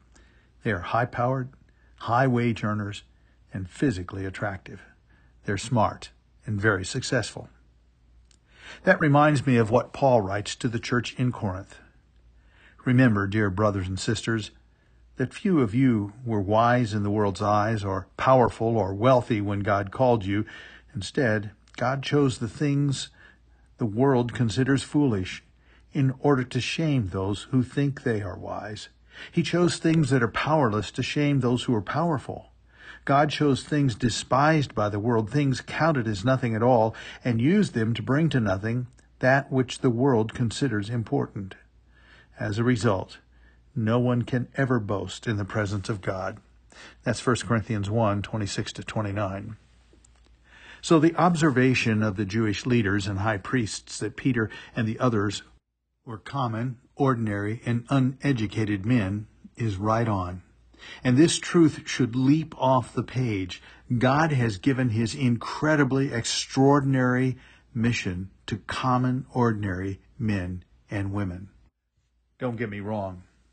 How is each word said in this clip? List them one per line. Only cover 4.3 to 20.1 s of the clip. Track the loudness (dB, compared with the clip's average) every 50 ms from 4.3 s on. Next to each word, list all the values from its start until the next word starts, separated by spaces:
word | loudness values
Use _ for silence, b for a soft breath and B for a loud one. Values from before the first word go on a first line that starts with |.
| -8 -6 -6 -6 -8 -8 _ -18 -20 -20 -20 -20 _ _ _ b b b b b b b b
They're | -6 -6 -6
smart | -4 -2 0 2 2 0 -2 -6 -16 -20 _ _ _ _ _ _ -8
and | -6 -4 0
very | 0 0 0 0 -2
successful. | -6 -8 -8 -6 -2 -2 -2 -2 -4 -10 -14 -16 -16 _ _ _ _ _ _ _ _ _ _ _ _ _ -20 _ _ _ B B B B B B B B B B
That | 2 4 4
reminds | 4 4 6 6 6 6 4 2 2
me | 4 4
of | 4 4 4 4
what | 2 2 2 -6
Paul | 0 2 4 4 4
writes | 4 2 -4 -4 -6 -6 -10
to | -4 -4 -4
the | -4 -4
church | -4 -2 -2 -2 -2 -2 -4 -4
in | -2 -2 -2
Corinth. | -4 -4 -4 -4 -6 -10 -14 -20 -20 -20 -20 _ _ _ _ _ _ _ -20 _ b b b b b b b b b -2
"Remember, | 2 4 6 6 6 6 2 0
dear | 0 0 0 0 0
brothers | 0 2 2 2 2 0 -4 -4
and | -6 -6
sisters, | -2 -4 -4 -4 -2 -2 -4 -4 -4 -8 -14 -20 _ _ _ _ _ _ _ _ _ _ _
that | -6 -6 -6 -6
few | -4 -2 2 4 4
of | 2 2 2
you | 2 4 4 4 2 0 -4 -8 -12 -8
were | -4 -2 -2
wise | 0 2 4 4 4 4 4 2 2 0 -2
in | -2 -2
the | 0
world's | 0 2 2 0 0 -2 0
eyes | 2 2 2 2 0 -2 -4 -2
or | -4 -4 -4 -6 _ _
powerful | -2 2 4 6 6 6 4 2 -2 -2 0 0
or | 0 0 -2 -2
wealthy | 0 2 4 4 4 2 0 -2 -2
when | -2 -2 -4 -2
God | 0 0 0 0 -2 -4
called | -2 0 2 4